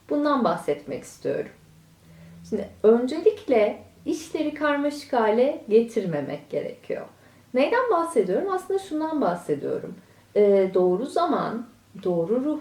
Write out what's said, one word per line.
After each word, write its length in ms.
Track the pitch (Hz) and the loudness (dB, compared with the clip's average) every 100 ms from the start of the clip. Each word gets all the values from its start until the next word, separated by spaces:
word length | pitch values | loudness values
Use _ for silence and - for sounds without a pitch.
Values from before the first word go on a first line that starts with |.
| - | -4
bundan 340 | 294 294 277 | -2 0 2
bahsetmek 600 | 214 170 - 147 - 135 | 0 0 -2 -4 -6 -12
istiyorum. 460 | - - - 139 - - - - _ _ - - - - - | -12 -10 -6 -6 -6 -12 -20 -20 _ _ -20 -20 -20 -20 -8
Şimdi 200 | 220 - - | -8 -8 2
öncelikle 1000 | 208 233 254 311 339 466 - 233 214 226 - - - | 6 6 4 2 2 2 0 2 2 0 -12 -12 -6
işleri 480 | 311 - 320 302 | -6 -6 -4 -4
karmaşık 580 | 294 302 285 285 294 - | -2 -2 0 -2 -4 -4
hale 520 | 247 214 220 262 311 - | 0 2 4 2 0 2
getirmemek 800 | 214 233 - 190 151 139 143 - | 2 4 -2 -2 -4 -4 -8 -8
gerekiyor. 560 | 151 - - - - - - - - _ | -6 -6 -10 -8 -8 -8 -18 -20 -20 _
Neyden 360 | 247 294 480 508 | 0 2 2 2
bahsediyorum? 580 | 370 330 254 185 202 381 | 0 2 0 0 0 -2
Aslında 260 | 370 - 392 | -4 -2 -4
şundan 420 | - 302 311 311 | -4 -6 -4 -2
bahsediyorum. 720 | 202 175 - 143 139 131 160 180 - _ _ - | -2 -2 -4 -4 -4 -6 -8 -14 -20 _ _ 2
Ee, 340 | 208 196 190 | 6 6 4
doğru 320 | 185 180 180 269 | 4 2 2 -2
zaman, 600 | - 339 220 - 220 - - _ 180 | -2 0 0 -2 -6 -10 -18 _ -8
doğru 400 | 185 175 165 240 | -2 -2 0 0
ruh 160 | 277 294 | 0 -4